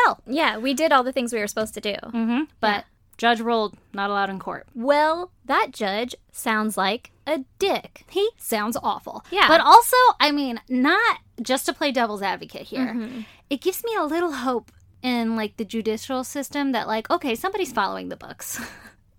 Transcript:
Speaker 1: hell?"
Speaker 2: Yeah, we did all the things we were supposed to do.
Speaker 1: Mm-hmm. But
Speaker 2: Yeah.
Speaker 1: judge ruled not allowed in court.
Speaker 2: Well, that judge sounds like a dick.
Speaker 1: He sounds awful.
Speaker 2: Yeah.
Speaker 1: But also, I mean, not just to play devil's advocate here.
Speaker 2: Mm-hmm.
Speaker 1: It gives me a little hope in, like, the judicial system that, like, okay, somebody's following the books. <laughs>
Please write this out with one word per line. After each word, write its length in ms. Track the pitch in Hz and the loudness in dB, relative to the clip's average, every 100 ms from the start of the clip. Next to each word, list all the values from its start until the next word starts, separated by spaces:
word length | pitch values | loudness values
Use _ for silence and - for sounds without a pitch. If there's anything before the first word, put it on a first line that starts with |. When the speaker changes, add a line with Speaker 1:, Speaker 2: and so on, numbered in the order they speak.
| 466 | 2
Speaker 1:
hell?" 140 | - - | 2 -4
Speaker 2:
Yeah, 300 | 285 277 214 | 0 0 0
we 160 | 262 | -2
did 180 | 277 320 | 0 4
all 120 | 269 | 4
the 80 | 247 | 4
things 200 | 262 240 | -2 -4
we 60 | 233 | -4
were 80 | 208 | -4
supposed 260 | 220 220 208 | -4 -6 -4
to 60 | |
do. 120 | 208 | -6
Speaker 1:
Mm-hmm. 500 | 196 233 226 226 240 311 - | -6 -6 -4 0 -2 -4 -2
But 80 | 220 | -2
Speaker 2:
Yeah. 160 | 202 - _ _ - | -2 -6 _ _ 0
Speaker 1:
judge 220 | 233 226 | 2 2
ruled 340 | 233 233 202 - _ | 2 0 -2 -6 _
not 160 | 196 202 | -6 -2
allowed 200 | 202 196 | 0 -2
in 100 | 190 | -4
court. 280 | 190 165 - 233 | -8 -10 -12 -6
Speaker 2:
Well, 560 | 254 294 311 330 359 _ 240 | 0 2 2 0 -6 _ -2
that 260 | 330 294 | -2 -2
judge 440 | - 202 202 247 - _ | -4 -4 -2 -6 -10 _
sounds 460 | - 233 214 214 196 | -8 -2 -2 -2 -2
like 340 | 190 226 - _ - | -2 -2 -10 _ -4
a 160 | 311 262 - | -4 -6 -4
dick. 460 | 392 233 - - - | -2 -2 -6 -20 -8
Speaker 1:
He 200 | - 427 - | -2 -2 -4
sounds 400 | - 214 214 220 | -6 -4 -2 -2
awful. 420 | 240 - - 214 - | -4 -4 -8 -14 -6
Speaker 2:
Yeah. 160 | 381 277 | 2 6
Speaker 1:
But 140 | 330 | 6
also, 340 | 277 415 - 494 508 - | 10 10 10 6 6 6
I 120 | 294 | 2
mean, 280 | 294 269 226 - | 2 -2 -6 -4
not 500 | 254 285 392 466 - _ - | 2 4 4 2 -2 _ -12
just 240 | 220 262 - | -2 -2 -2
to 80 | |
play 180 | - 294 | -2 0
devil's 300 | 247 226 208 | 0 0 -2
advocate 420 | 196 175 - - - | -4 -4 -8 -14 -10
here. 260 | 262 254 233 | -4 -4 -4
Speaker 2:
Mm-hmm. 260 | 226 254 214 - - | -8 -10 -14 -16 -8
Speaker 1:
It 120 | 285 | -2
gives 220 | 359 370 | -2 -4
me 120 | 466 427 | -4 -4
a 80 | |
little 280 | 302 330 349 | -2 -2 -2
hope 400 | 269 254 240 - - _ _ | -2 -2 -4 -6 -20 _ _
in, 340 | 254 240 226 226 | -4 -2 -2 -2
like, 220 | 214 - | -4 -6
the 80 | 196 | -6
judicial 580 | 226 220 220 - 254 | -4 -4 -4 -4 -6
system 480 | 254 294 262 285 277 | -6 -8 -6 -4 -2
that, 160 | 233 - | -2 -2
like, 220 | 220 - | -4 -2
okay, 240 | 349 277 233 | -2 -2 -4
somebody's 360 | 392 403 277 | -4 -4 -4
following 380 | 220 190 190 180 | -2 -2 -4 -10
the 80 | - | -12
books. 420 | - - - - 233 | -16 -16 -12 -12 -12
<laughs> 40 | - - _ _ | -16 -20 _ _